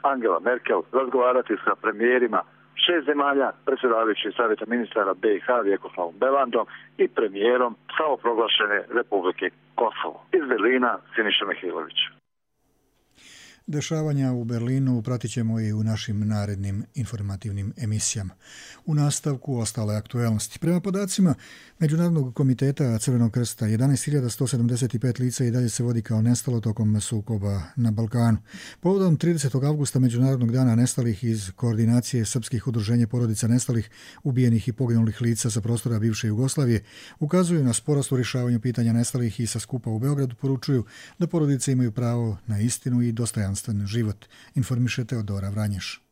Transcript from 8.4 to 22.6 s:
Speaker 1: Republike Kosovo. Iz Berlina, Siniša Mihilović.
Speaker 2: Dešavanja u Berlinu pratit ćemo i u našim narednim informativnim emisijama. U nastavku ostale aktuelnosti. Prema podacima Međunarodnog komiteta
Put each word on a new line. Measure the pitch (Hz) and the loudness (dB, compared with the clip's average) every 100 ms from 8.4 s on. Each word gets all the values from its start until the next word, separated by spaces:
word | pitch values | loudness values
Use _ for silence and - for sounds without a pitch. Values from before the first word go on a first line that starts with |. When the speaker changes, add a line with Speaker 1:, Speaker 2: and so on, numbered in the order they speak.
| 113 - 104 104 - 117 | 2 2 2 0 0 -4
Speaker 1:
Republike | 117 98 90 - 92 _ _ | 0 0 0 -2 -6 _ _
Kosovo. | - 113 - 82 - - 370 | -2 -2 -2 -10 -10 -2 -2
Iz | 139 | 0
Berlina, | 113 110 127 123 98 - | 0 2 4 2 -2 -6
Siniša | - 104 - | -2 0 0
Mihilović. | 101 87 90 82 73 - - _ _ _ _ _ _ _ _ _ _ _ - - - - - | -2 -6 -6 -8 -6 -4 -4 _ _ _ _ _ _ _ _ _ _ _ -20 -20 -20 -18 -8
Speaker 2:
Dešavanja | 147 - 160 156 143 131 | -6 -4 -2 0 0 0
u | 123 | -2
Berlinu | 117 117 120 131 131 120 | -2 -2 0 0 2 0
pratit | 110 123 113 | -2 -4 -4
ćemo | 127 110 113 | -2 0 0
i | 110 | 0
u | 107 | 0
našim | 110 107 - 104 107 | 0 -2 -2 -2 0
narednim | 107 101 98 98 98 - | -2 -2 -4 -4 -6 -6
informativnim | 147 117 104 101 98 107 101 101 - | -8 -6 -6 -6 -6 -6 -6 -6 -6
emisijama. | 113 107 - 110 95 - - - - - | -4 -2 -2 -4 -8 -12 -20 -20 -20 -12
U | - | -2
nastavku | 151 143 - 151 131 - 123 | 2 2 0 -4 -4 -4 -4
ostale | 110 - 107 | -2 -2 -2
aktuelnosti. | 107 - 120 117 107 - - | -4 -4 -2 0 0 -2 -4
Prema | 160 175 | 0 0
podacima | 202 190 196 - 185 131 - - - _ | 0 -4 -2 2 2 2 -6 -20 -20 _
Međunarodnog | 156 160 175 165 131 | 2 4 2 2 0
komiteta | 120 139 120 | 0 2 4